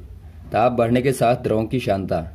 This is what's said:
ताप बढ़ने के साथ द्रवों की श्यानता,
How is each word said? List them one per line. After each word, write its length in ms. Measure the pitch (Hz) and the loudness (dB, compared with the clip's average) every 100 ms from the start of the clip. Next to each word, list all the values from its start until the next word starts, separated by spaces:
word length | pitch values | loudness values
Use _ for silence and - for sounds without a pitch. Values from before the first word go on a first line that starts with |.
| - - - - - | -16 -18 -18 -18 -4
ताप 200 | 107 123 | 2 2
बढ़ने 300 | 120 117 123 | 2 2 2
के 100 | 131 | 2
साथ 240 | 127 117 127 | 2 2 2
द्रवों 280 | 107 107 | 0 0
की 160 | 110 127 | 0 -2
श्यानता, 460 | 113 98 90 90 80 | 0 -2 0 -4 -4